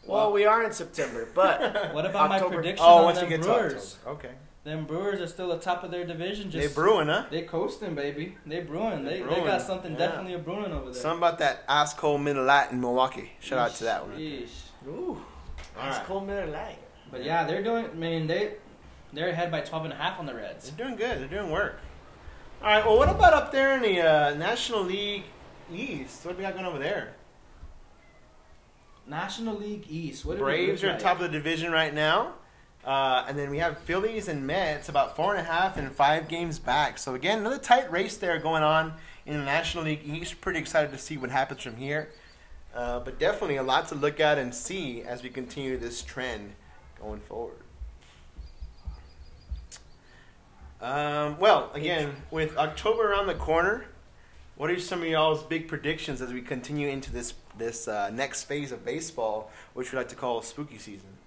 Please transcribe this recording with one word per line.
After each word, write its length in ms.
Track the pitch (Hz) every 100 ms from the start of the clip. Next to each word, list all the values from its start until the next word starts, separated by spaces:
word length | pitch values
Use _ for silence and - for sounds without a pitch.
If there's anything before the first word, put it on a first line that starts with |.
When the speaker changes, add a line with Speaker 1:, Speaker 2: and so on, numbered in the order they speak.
Speaker 1:
Well, 140 | - 202
Speaker 2:
Well, 80 | 214
Speaker 1:
we 140 | 202 208
are 180 | 220
in 80 | 220
September, 560 | 214 165 - 139 117 113
but 280 | 170 190 -
Speaker 3:
<laughs> 340 | 226 208 175
Speaker 2:
What 120 | 147 185
about 240 | 196 202
my 60 | 196
Speaker 1:
October 200 | 180 175
Speaker 2:
prediction 280 | 165 190 170
Speaker 3:
Oh, 100 | 170
Speaker 2:
on 60 |
Speaker 3:
once 120 | 170 180
you 100 | 175
Speaker 2:
them 20 |
Speaker 3:
get 120 | 160
to 60 | 180
Speaker 2:
Brewers? 480 | 233 180 - - -
Speaker 3:
October. 180 | 123 151
Okay. 160 | 123 131 - -
Speaker 2:
Them 200 | 147 156 147
Brewers 340 | 165 202 190
are 60 | 170
still 260 | - 180
atop 320 | 165 185 175
of 60 | 160
their 140 | 175 170
division. 440 | 160 180 208 196
Speaker 3:
They 120 | 139
Speaker 2:
Just, 120 | 143
Speaker 3:
brewing, 340 | 147 180 208 151
huh? 160 | 185 277
Speaker 2:
they 120 | 160
coasting, 520 | 165 165 214 - 202
baby. 420 | 147 143 147 175 - 151
They 140 | 165
brewing. 440 | 156 160 220 165
Speaker 3:
They 140 | 139 185
Speaker 2:
They, 40 |
Speaker 3:
brewing. 180 | 135 170
Speaker 2:
they 60 | 170
got 160 | 180
something 300 | - 185 180
Speaker 3:
Yeah. 60 | 151
Speaker 2:
definitely 360 | 180 151 185
a 40 | 175
brewing 340 | 156 196 202
over 180 | 147 127
there. 100 | 127
Speaker 3:
Something 180 | 156 170
about 200 | 170 165
that 260 | 147 131 -
ice 260 | 143 147
cold 260 | - 151 147
Miller 200 | 143 139
Lite 260 | 131 143 -
in 80 | 123
Milwaukee. 520 | 123 123 131 104 101 -
Shout 180 | - 131
out 160 | 117 -
to 80 |
that 220 | 113 98 85
one. 120 | -
Speaker 2:
Yeesh. 300 | 156 139 117 - - - 127
Speaker 1:
Ooh, 360 | 185 359 - - - - - - -
Speaker 3:
All 60 |
Speaker 1:
ice 140 | 135 120
Speaker 3:
right. 80 | -
Speaker 1:
cold 200 | 196 196
Miller 200 | 202 165
Lite. 320 | 160 220 - - - -
Speaker 2:
But 120 | 127
yeah, 200 | 139 165
they're 180 | 160 190
doing. 240 | 214 233 233
I 80 |
mean, 320 | 165 165 165 160
they, 280 | 175 214 - - - - - -
they're 140 | 147 180
ahead 220 | 165 175
by 100 | 160
twelve 240 | - 160
and 80 | 160
a 20 | 123
half 220 | 170 190
on 80 | 147
the 80 |
Reds. 360 | 117 101 - 127
Speaker 3:
They're 160 | 156 254
doing 100 | 220
good. 240 | 233 180
They're 200 | 135 190
doing 100 | 190
work. 260 | 160 180 - - - - - - - - -
All 60 | 214
right. 160 | 214
Well, 120 | 220 214
what 100 | 330
about 240 | - 370
up 180 | 302 -
there 220 | 269 269 269
in 60 |
the, 180 | 220 180
uh, 320 | 165 151 147
National 480 | 147 180 233 - 220
League 420 | 185 196 208 202 165 - - - -
East? 520 | 170 156 156 127 - 175
What 60 |
do 60 | 180
we 40 |
got 80 | 196
going 120 | 185 180
over 120 | 151
there? 360 | 151 196 117 - - - - - - - - - - - - - - - _ _ - - 117
Speaker 2:
National 480 | 151 196 220 226 202
League 300 | 208 202 156
East. 360 | 160 160 - 156
What 100 | 170
do 60 |
we 60 | 135
Speaker 3:
Braves 300 | 160 185 -
Speaker 2:
look 80 | 190
Speaker 3:
are 20 |
Speaker 2:
like? 100 | 170
Speaker 3:
top 140 | 190 180
of 60 |
the 60 | 175
division 420 | 151 147 165 170
right 200 | 160 156
now. 400 | 147 156 180 254 - - - - -
Uh, 400 | - 135 131 127 -
and 100 | 143
then 120 | 139
we 80 | 143
have 180 | 170 156
Phillies 460 | - 180 214 220 190
and 180 | 147 135
Mets 420 | 180 170 147 -
about 260 | 143 131
four 200 | - 180
and 60 | 196 165
a 40 |
half 260 | 165 190 -
and 140 | 139
five 360 | 135 143 160 160
games 300 | 165 170 156
back. 380 | - 135 139 -
So, 180 | -
again, 260 | 127 156 220
another 180 | 214 269
tight 320 | - 247 -
race 240 | 170 214 -
there 220 | 180 165
going 240 | 156 160
on 320 | 151 156 160 160 - - -
in 100 | 147
the 80 |
National 400 | 139 151 165 170
League 160 | 160 151 147
East. 320 | 160 170 -
Pretty 200 | 190 165
excited 300 | 160 160 147
to 40 | 131
see 200 | - 151
what 100 | 127
happens 300 | 135 135 139
from 140 | 127 113
here. 340 | 135 151 156 - - - - - -
Uh, 240 | 113 120 120
but 180 | 127 131
definitely 380 | 175 202 185 139
a 60 |
lot 260 | 131 139 165
to 60 |
look 240 | 151 147 147
at 200 | 151 147
and 160 | 127
see 480 | 123 - 196 147 117
as 200 | - 120
we 60 | 123
continue 480 | 131 123 - 135 127
this 240 | 120 120
trend 520 | - - 127 107 101 101 - - - -
going 180 | 107 104
forward. 360 | - 104 113 - - - - - - - - - - - - - - - - - - - - - - - - - - - - - - - - -
Um, 580 | 120 143 147 147 151 151
well, 320 | 202 160 147
again, 400 | 147 160 165 147 139 -
with 260 | 160 156 139
October 560 | 156 156 208 226 214
around 140 | 202 196
the 80 |
corner, 500 | 156 156 165 180 240 - - - - - - - -
what 140 | 151
are 80 | 180
some 220 | 175 180
of 60 | 165
y'all's 340 | 160 156 151
big 260 | - 165 165
predictions 540 | 147 147 160 - 127
as 100 | 127
we 80 | 127
continue 480 | 123 127 123 147 143
into 240 | 139 135
this, 220 | 123 120 - - 107
this, 280 | 117 113 -
uh, 240 | 107 101
next 340 | 113 139 -
phase 280 | - 147 139
of 120 | 123
baseball, 640 | 123 147 160 - 110 107 110 - -
which 180 | - 127
we 60 | 131
like 100 | 123
to 60 | -
call 240 | 127 117
spooky 380 | 113 - 147 110
season? 300 | - 98 95 -